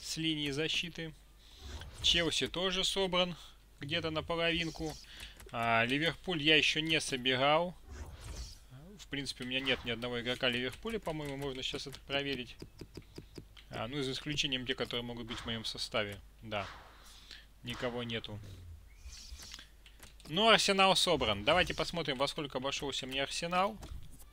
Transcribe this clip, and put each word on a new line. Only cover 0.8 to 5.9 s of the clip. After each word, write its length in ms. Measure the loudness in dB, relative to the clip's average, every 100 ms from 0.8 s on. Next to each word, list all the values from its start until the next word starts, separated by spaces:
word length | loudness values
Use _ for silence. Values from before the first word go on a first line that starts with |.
| -2 -6 -10 -10 -20 -20 -20 -18 -14 -12 -12 0
Челси 460 | 4 6 4 2 0
тоже 360 | 0 0 2
собран 520 | 0 2 2 4 2 0 -12 -20 -20 -12
где-то 300 | -4 -2 0
наполовинку. 840 | -2 0 2 2 2 0 -2 -6 -6 -12 -14 -14 -14 -6 0
А, 300 | 4 6
Ливерпуль 560 | 6